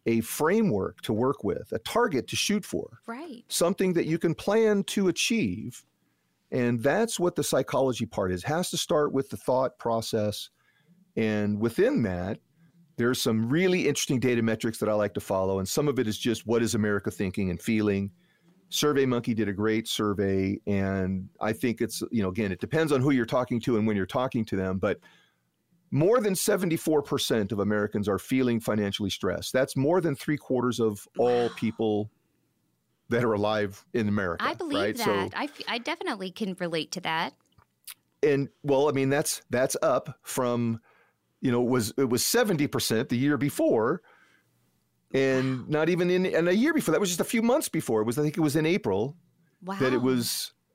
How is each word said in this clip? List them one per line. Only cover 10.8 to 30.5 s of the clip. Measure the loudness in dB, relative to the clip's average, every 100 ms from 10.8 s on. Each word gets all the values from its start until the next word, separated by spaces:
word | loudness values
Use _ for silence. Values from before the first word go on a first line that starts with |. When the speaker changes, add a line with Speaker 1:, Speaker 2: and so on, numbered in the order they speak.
| _ _ _
Speaker 1:
And | -2 0 0 0 0
within | -2 2 2 2
that, | 0 -2 -4 -8 _ _ _ _ _
there's | -2 0 2
some | 0 0 2
really | 2 2 2 0
interesting | 0 -2 0
data | 2 2
metrics | 2 0 -2 -2
that | 0
I |
like | 2 0
to | -2
follow. | -2 0 0 -2
And | -2
some | 0 0
of | 0
it | 0
is | 0
just, | -2 -2 0
what | 2
is | 2
America | 0 2 0 -2
thinking | -4 -4 -2 -2
and | -2
feeling? | 0 2 2 0 -2 -8 _ _ _ _ -8
SurveyMonkey | 0 2 4 2 0 0
did | 0 0
a |
great | 0 0 0 -2
survey. | -2 0 0 0 2 0 -2
And | -2 -2 0 -2 -2 -4 -6 -6
I | -4
think | -2 -2 -2
it's, | -4 -4 -4
you | -2
know, | 0
again, | -2 -2
it | -4
depends | -2 0 2
on | 2
who | 2
you're | 2
talking | 2 0 0 -2
to | 0 2
and |
when | 2
you're | 0 0
talking | -2 -2 -2
to | -2
them. | -2 -2 -2
But | -2 -4 -8 _ _ _ _ _ _ _ -4
more | 2 4 4
than | 2
seventy-four | 0 0 0 0 -2 2 0
percent | 2 -2 0 0 0
of | 0
Americans | 0 0 0 0 0
are | -2
feeling | 0 0 2 0
financially | 0 0 0 -2 -4
stressed. | -2 -4 -4 -2
That's | 0 0 0
more | 2 2
than | 0
three | -2 -4
quarters | -4 -2